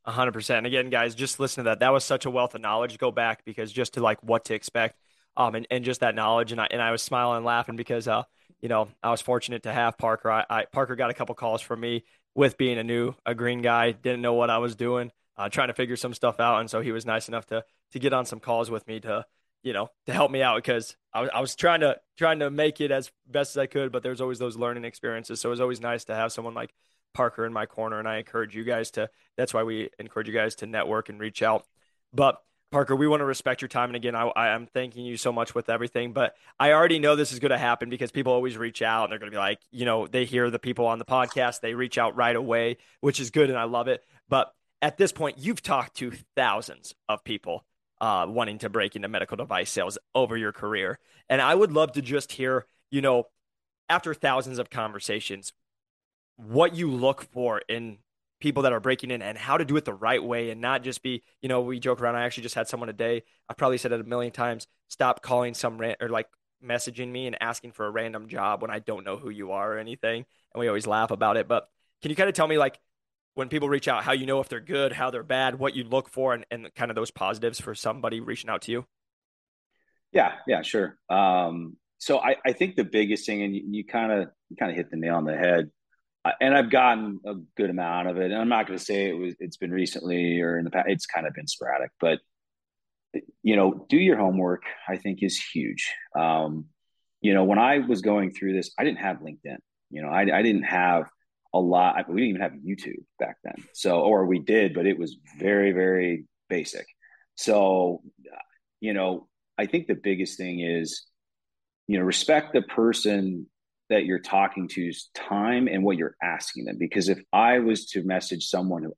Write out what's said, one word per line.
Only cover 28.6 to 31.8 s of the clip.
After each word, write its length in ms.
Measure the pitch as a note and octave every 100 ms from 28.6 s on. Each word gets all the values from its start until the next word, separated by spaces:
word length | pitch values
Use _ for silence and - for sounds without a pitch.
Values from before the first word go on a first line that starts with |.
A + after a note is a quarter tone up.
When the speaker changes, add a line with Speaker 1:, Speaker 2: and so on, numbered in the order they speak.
Speaker 1:
guys 260 | A2+ A#2 A2+
to, 160 | - A2 - _ -
that's 180 | B2+
why 80 | A#2
we 260 | A2+ A2 A2 -
encourage 260 | G#2+ - A2
you 80 |
guys 220 | A2+ A2 -
to 100 | G#2+
network 420 | A2 D#2 G#2+ -
and 120 | G#2
reach 240 | G#2+ -
out. 200 | G#2+ A2 - _